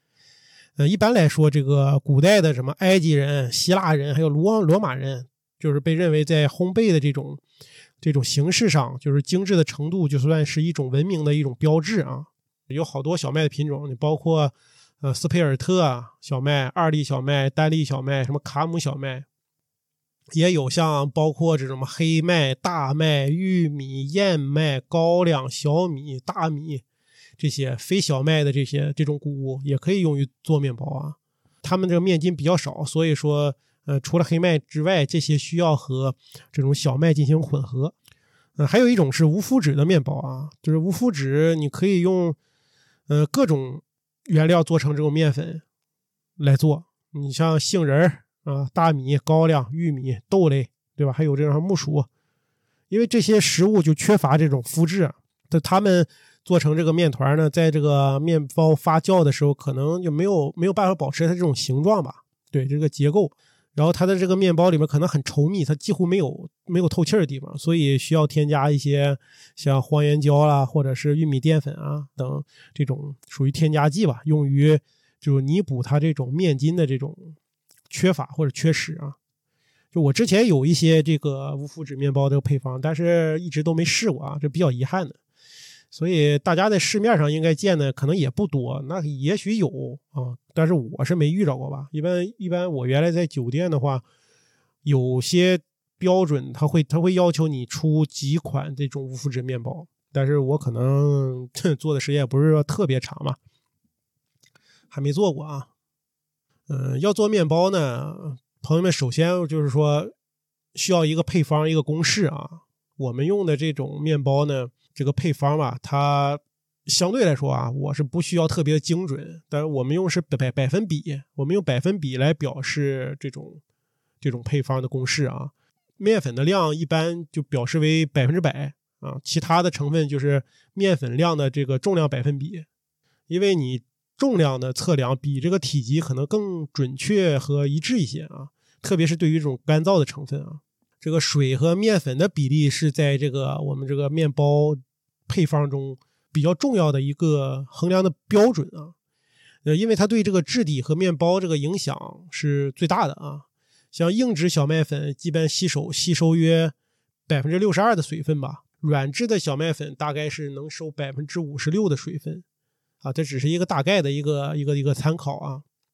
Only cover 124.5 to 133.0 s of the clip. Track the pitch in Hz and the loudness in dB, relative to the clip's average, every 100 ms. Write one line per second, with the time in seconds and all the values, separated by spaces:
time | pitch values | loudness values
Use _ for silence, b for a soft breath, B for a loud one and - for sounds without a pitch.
124.5 | 143 131 131 127 135 127 - 131 120 139 | -2 -2 -4 -4 -6 -4 -2 -4 -4 -12
125.5 | - _ _ _ _ 202 214 135 120 147 | -14 _ _ _ _ 0 0 0 -2 0
126.5 | 190 160 151 156 160 165 170 160 160 139 | 2 0 -2 -2 0 0 -4 -8 -10 -4
127.5 | 131 120 160 156 160 156 143 127 175 160 | -4 -2 0 2 2 0 0 2 2 0
128.5 | 139 143 - _ _ 135 131 - 160 - | -4 -8 -12 _ _ -12 -12 -6 -4 0
129.5 | 170 175 - 143 160 147 139 143 139 b | 2 2 -2 -2 0 0 -2 0 0 b
130.5 | b b 196 196 160 123 123 170 151 139 | b b -2 0 0 0 0 0 0 -2
131.5 | 147 135 131 202 175 147 127 143 139 156 | -2 -2 -2 0 0 0 -2 -4 -4 -8
132.5 | 180 156 _ _ _ | -12 -16 _ _ _